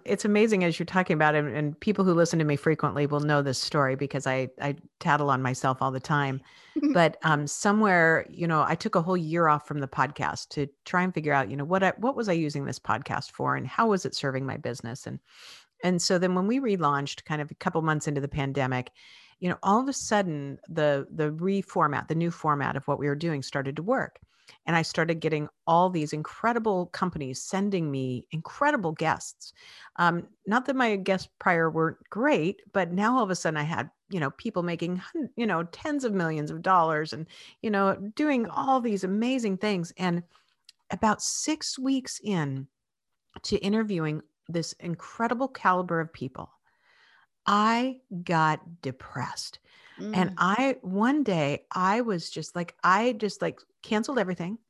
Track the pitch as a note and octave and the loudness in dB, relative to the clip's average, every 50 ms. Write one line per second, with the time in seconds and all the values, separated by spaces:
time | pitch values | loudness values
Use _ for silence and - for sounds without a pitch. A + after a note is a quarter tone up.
0 | - - - F#3 - G#3+ G#3 G#3 A3 A3+ G#3+ F#3+ F3+ E3+ D#3+ - E3+ - - F#3+ | -2 -2 -2 0 2 4 6 6 6 6 6 4 4 2 2 0 -2 0 0 0
1 | G3 - F#3 D#3 D#3 D3+ D3+ D3+ D3 D3 G#2+ D3+ D3+ D3 D3 - - A3 G#3+ G3 | 2 4 4 4 6 6 6 4 2 0 0 0 -2 -2 -2 -2 0 0 2 4
2 | F#3+ F#3 F3 E3 E3+ E3 F3+ E3 D#3 D3+ C#3+ C#3 - E3 D#3 - - C#3+ - C#3+ | 4 4 6 6 6 4 4 2 2 2 2 2 2 2 2 2 0 -2 0 0
3 | D3 C#3+ D3+ D3 D3 D3 D3+ C#3+ C#3+ C#3 B2+ - - - - D#3 C#3 C3 C3 C3+ | 0 0 0 0 2 2 2 2 2 2 0 -2 -2 0 2 2 2 2 2 -2
4 | D3 C3+ - C#3 C3 C3+ C3 C3 C3 B2 - - - C#3+ C#3 - - - _ - | -4 -4 -4 -4 -2 -2 0 0 -2 -4 -6 -6 -4 -4 -4 -6 -10 -20 _ -4
5 | - F3 D3 D3 C#3+ C#3+ C3+ B2+ C3 B2+ C3 - - C3+ C3 - C3+ C3+ C3 C3 | 2 2 4 4 4 2 2 2 2 0 -2 0 0 0 0 2 0 -2 -2 -2
6 | C3 - D#3 D3 C#3+ C3+ C3 C3+ - - - - - - - D#4 C#4+ C#4+ C4+ F3+ | -2 0 0 0 2 0 -2 -6 -8 -14 -20 -20 -16 -8 -6 -2 0 2 4 4
7 | E3+ D#3 D#3+ - - D#3+ D#3 D3 D3 D3 - - - G#3 G3+ G#3+ G#3+ G#3 F#3 F3 | 4 4 2 0 0 2 2 2 0 -2 -4 -2 0 2 4 4 4 4 6 6
8 | E3 E3 D#3+ D3 - - - - E3+ E3 E3 D#3 D3 - D#3+ - - A3 - F#3+ | 6 6 4 2 0 -4 -8 -4 -2 0 2 2 2 2 0 -2 -2 0 0 0
9 | E3 F3 F#3 F3+ E3 D#3 D#3+ F3 E3+ D#3+ D3 D3 - - D3 D3 C#3 C3 - - | 2 2 0 -2 -2 -2 0 2 4 4 4 4 2 -4 -6 -4 -6 -4 -2 0
10 | C3+ C3 C#3+ - B2+ - - - - - - D3+ C#3 C#3 - _ - - - F3+ | -2 0 -2 -4 -4 -4 -4 -6 -10 -10 -6 -6 -6 -6 -6 _ -10 -2 0 0
11 | F3+ F#3 F3 E3 D#3 D3 C#3+ C#3 C3 G2 C#3 C#3 C#3+ D#3 F#3 F#3+ G3 F#3 - - | 0 0 -2 -2 0 2 2 2 2 0 -2 -6 -4 0 0 2 2 2 0 0
12 | G3+ B3+ C#4 - A#3+ G3+ F3 E3+ D#3+ D3 D3 D3 C#3 C3 B2+ - - - A2 A2+ | -2 -4 -2 -2 0 0 0 0 0 -2 -2 -4 -6 -6 -8 -8 -4 -4 -4 -4
13 | C3+ - G2 - D3 - - - C3+ C3+ C3+ C3+ B2+ C3 - - A#3 A3+ G#3 F#3 | -2 -4 -4 -4 -4 -6 -8 -4 -2 -2 -2 -2 -4 -6 -2 0 2 2 2 0
14 | - - - - - C#3 C3 C3 C3+ C3 A2+ A2+ D3+ B2 A#2+ - - A#2 A#2 - | -2 -4 -6 -4 -4 -2 -2 -2 -4 -6 -6 -6 -6 -8 -8 -8 -10 -12 -12 -10
15 | - - C3+ C3 _ _ - - - - - - - _ _ - - F3 F3+ F3 | -12 -12 -12 -14 _ _ -20 -20 -20 -20 -20 -20 -20 _ _ -4 -2 0 0 2
16 | - - F#3+ F3 F3+ F3+ F3+ F3+ F#3 G3+ A#3+ C4+ C#4 A#3 G3+ F3+ D#3+ C#3+ C#3+ C#3 | 2 2 2 2 2 2 2 2 2 2 0 0 0 0 0 2 2 2 2 2
17 | C#3+ C#3 - - - - D#3 D3+ D3 D3 - - - F3+ F3 E3 D#3+ D#3+ D#3 D3+ | 0 -4 -8 -10 -8 -6 -4 -4 -4 -6 -8 -4 -4 -2 0 0 0 2 0 0
18 | - D#3+ D3 C#3+ C3+ C#3 - D#3 C#3 C#3 C3+ C#3+ C3 B2+ C3 B2+ B2 - _ _ | 0 -2 -2 -2 -4 -4 -4 -2 -2 -2 0 0 0 0 0 -2 -4 -6 _ _
19 | - - - - - - _ - - F3+ - - - F#3+ G3+ A3+ C4 C#4 C4 - | -20 -20 -20 -20 -20 -20 _ -6 -2 -2 -2 0 2 2 4 4 2 0 -4 -4
20 | - - A3 G#3 G3+ F3+ D#3 D3 C#3 C#3 C#3 - _ - D#3+ D#3+ D3+ D3 C#3+ C#3 | -2 0 0 2 2 0 -2 -6 -6 -8 -10 -12 _ -8 -2 0 2 2 2 2
21 | C#3 - - D#3+ D3+ D3+ D3+ D#3 F3 F#3+ G3 G3 F#3 - - G3+ D#3+ D3 C#3+ - | -2 -4 -4 -2 -2 -2 -2 -2 -2 0 0 0 -2 -2 0 2 2 2 2 0
22 | - - D#3 D#3+ E3+ E3+ E3+ - - D#3 D3 C#3+ C3+ B2 - C#3 - - C#3+ - | -2 -2 -2 0 0 -2 -2 -2 -2 0 0 0 0 -2 -2 -4 -2 -2 -2 0
23 | C#3 D3 C#3+ D3 D#3+ E3+ D#3 C#3 C3+ - - C#3+ C3+ C3+ C#3 D3+ D#3+ G3+ B3+ D4+ | 0 -2 -2 -2 -2 -4 -4 -4 -6 -4 -4 -4 -4 -4 -6 -6 -2 -2 -2 -2
24 | D3+ - - - _ _ _ _ _ - - _ - - E3+ E3 D#3+ - - - | -2 -6 -10 -16 _ _ _ _ _ -20 -20 _ -4 0 0 0 0 0 0 -2
25 | D#3+ E3 E3 D#3+ D#3 D#3+ D#3+ D3+ D3+ D3 - _ - - E3 E3+ F3+ F#3 F3+ E3+ | 0 0 0 0 0 -2 -2 -2 -4 -6 -10 _ -2 2 4 4 4 4 2 0
26 | D3+ D3+ - D3+ D#3 - - - - A3+ A#3+ A#3+ A3 A3 G3 F3+ F3 F3 - - | -2 -2 -4 -6 -6 -8 -8 -4 -2 0 0 0 0 0 0 0 -2 -4 -4 -4
27 | F#3+ F3+ - E3 C#3+ B2+ C3 - - - - F#3+ G3 G#3 G3 F3+ E3 D3+ C#3 C3+ | -2 -2 -2 -4 -6 -6 -8 -8 -8 -4 -2 -2 0 0 0 0 0 0 -2 -2
28 | C3 B2+ B2+ A#2+ - - - D#3+ - - - - C#4+ D4 D4+ C4+ F#3 E3+ E3 - | -2 -2 -4 -6 -8 -8 -8 -8 -8 -8 -4 -2 0 2 2 0 0 -2 -2 0
29 | D#3+ D#3 - - - - - - - - - _ - - - - - - _ - | 0 0 0 -2 -4 -12 -16 -18 -20 -20 -20 _ -20 -20 -20 -20 -20 -12 _ 0
30 | F3 F3 E3 E3+ E3+ - _ _ - F#3+ G#3 B3+ B3+ C#4 C4+ C4 B3+ A3+ G#3 G3 | 2 2 2 0 -4 -8 _ _ -4 0 0 0 0 0 0 2 2 2 2 0
31 | F#3 F#3+ F#3+ F#3 - - _ - - G3 F3+ E3 E3 D#3+ D#3 D#3+ D#3+ D#3+ - - | 0 0 -2 -2 -2 -8 _ -2 0 2 4 4 4 2 2 2 0 0 0 -4
32 | - - - G3+ A#3+ D4 D4+ G3 D3+ F3 G3+ - - - - G3+ F3+ E3+ F3 F#3 | -14 -12 -6 -2 2 2 2 2 2 0 -2 -4 -8 -4 0 0 0 0 0 0
33 | G#3 A3 B3+ C4 A3+ F#3+ F#3 E3+ - E3+ D#3 D3+ D3 D#3 E3 - B2 D#3+ _ _ | 2 2 2 2 2 0 -2 -2 -2 -2 -2 -2 -2 -2 -2 -4 -4 -6 _ _
34 | _ - - E3+ D3+ C#3 - - - A#3 - F3+ E3+ F3 E3+ E3 E3+ E3+ F3+ F3+ | _ -8 -4 -2 -2 -4 -4 -6 -8 -6 -4 -2 -2 -2 -2 -4 -4 -4 -4 -4
35 | F#3 - - E4+ C#4 - - - A#3 G#3+ F3+ E3 E3+ E3+ - - - D#4 D4 C#4+ | -6 -8 -6 -6 -6 -6 -4 -4 -2 0 0 -2 -2 -4 -8 -10 -6 -4 -4 -2
36 | C4 A#3+ G3+ F#3+ E3+ D#3+ D#3+ D3+ D3 D3+ D#3+ D#3+ E3+ F#3 F#3+ F3+ E3 D#3+ D#3 D3+ | -2 0 0 0 0 0 -2 -2 -4 -6 -6 -4 2 4 4 6 6 4 2 0
37 | D#3+ D#3 - C3+ D#3+ - - - - - - _ - A3+ G#3 G3 G3 G3 G3 - | -2 -4 -6 -10 -10 -12 -14 -20 -20 -20 -16 _ -4 -2 2 2 2 2 2 0
38 | F#3 G#3 A3 - D4+ D4+ C#4+ B3 A3+ - - - C4+ C4+ C4 C4 A#3 A#3+ G#3 F#3+ | -4 -8 -4 -2 0 2 2 2 0 -2 -2 -2 2 2 2 2 2 0 -2 0
39 | F#3+ F#3 F#3+ G#3 A3+ B3 C4 C4+ A#3 G#3 F#3+ F#3 G#3 G#3+ G3+ F3+ E3+ E3+ - - | 0 0 0 0 2 2 0 0 0 0 -2 0 0 0 0 0 -2 -4 -6 -2
40 | F#3 F3+ E3+ F3 F3 _ _ _ _ _ _ _ _ _ - _ _ - - F3+ | 0 0 0 0 -2 _ _ _ _ _ _ _ _ _ -20 _ _ -10 -6 0
41 | - A3 G#3 - - - - - - - D#4 D#4 - - - - B3+ C4+ C4+ C4 | 2 2 2 2 -2 -4 -4 -4 -2 -2 -2 -2 -4 -8 -6 -4 -2 0 0 0
42 | B3+ - - - - G#3 G3+ F3 D3+ C#3 C3+ C3+ C3+ - _ _ _ _ _ _ | -2 -4 -10 -8 -4 -2 0 0 0 -2 -2 -6 -8 -10 _ _ _ _ _ _
43 | _ _ _ _ _ _ - - - - G#3 - - G3 G#3 A3 A3+ G#3 G3+ E3+ | _ _ _ _ _ _ -18 -12 -6 -2 -2 0 0 2 0 0 0 0 -2 -2
44 | D#3+ D3+ D3+ D#3 - _ _ _ _ - E3 E3+ D#3+ - - - - F3+ E3 - | 0 -2 -2 -4 -8 _ _ _ _ -6 -4 -4 -4 -4 -8 -10 -8 -8 -6 -8
45 | - - - - A3+ A#3 B3 A#3 C4+ C4 C4 - - G3 F#3 F3+ F3+ F3 E3+ E3 | -8 -12 -6 -4 -2 -2 0 -2 -2 -4 -4 0 2 2 2 2 0 0 -2 -2
46 | D#3+ D#3 - - B2 C3+ - - - - _ _ _ _ _ _ _ _ _ _ | -2 -4 -8 -10 -10 -10 -10 -10 -14 -14 _ _ _ _ _ _ _ _ _ _
47 | _ _ _ _ _ _ _ _ - - G3+ G#3 G#3 A3 A3+ A#3 B3 C4 B3+ B3+ | _ _ _ _ _ _ _ _ -2 0 2 4 4 4 2 2 0 -2 -4 -6
48 | _ - G3+ F3 F3 E3+ F3 D#3+ D#3+ D#3 D#3 D#3 - E3+ E3+ - - C3+ B2+ - | _ -12 -10 -10 -4 0 2 4 4 4 2 0 -4 -12 -16 -10 -8 -8 -8 -10
49 | - - - C3 A#2 - - - - - - - _ _ _ - - - - - | -12 -12 -8 -8 -8 -8 -8 -10 -12 -12 -14 -18 _ _ _ -20 -20 -20 -16 -12
50 | F#3 G#3 G#3+ F#3 F#3 E3+ F#3 E3 F3 F3+ G3+ A3+ C4 C#4 B3+ - - F#3 F#3 G3 | -8 -4 0 0 0 0 2 0 0 2 2 2 2 0 0 -2 -4 -4 -2 0
51 | G#3+ B3 C#4 D4+ C#4 A3 F#3 E3 D3 C#3 D3 - - - - - F3+ F#3+ G3+ A#3 | 2 2 2 2 2 2 2 2 2 0 0 -4 -6 -8 -4 0 2 2 2 2
52 | B3 A3+ G3+ E3+ E3 - - D#3+ D#3+ - - F3 F3 E3+ - _ - F3 F#3 G3+ | 0 -2 -4 -4 -6 -8 -10 -10 -12 -8 -6 -8 -8 -8 -6 _ 4 4 4 6
53 | A3+ B3 B3 G#3+ G#3+ G3+ - - F3+ E3 C3+ - - _ _ _ - - A3 G#3+ | 4 2 0 0 -2 -4 -2 -2 -4 -4 -4 -6 -14 _ _ _ -6 -2 -2 0
54 | A3 - C#4+ B3 G3+ F#3 F3+ - F3 F3 G#3 A3+ _ _ | 0 0 0 0 0 0 -2 -4 -4 -6 -8 -10 _ _